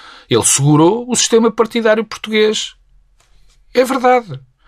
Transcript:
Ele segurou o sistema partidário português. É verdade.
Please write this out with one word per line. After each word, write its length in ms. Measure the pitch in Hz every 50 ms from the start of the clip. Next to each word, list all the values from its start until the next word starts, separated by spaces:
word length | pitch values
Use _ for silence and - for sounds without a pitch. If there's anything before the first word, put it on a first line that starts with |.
| - - - - - -
Ele 140 | 123 110 101
segurou 640 | - - - 135 147 151 147 160 175 214 240 247 254
o 60 | 240
sistema 340 | - - - 233 226 226 220
partidário 540 | 214 - 226 214 - 233 220 220 214 220 220
português. 720 | - - - - 214 220 214 214 214 220 - - - - _ _ _ _ _ _ _ _ _ _ _ _ _ _ _ _ _ _ _ -
É 120 | 240 262
verdade. 520 | 233 269 262 240 247 254 247 233 190 135 135 - _ _ _ _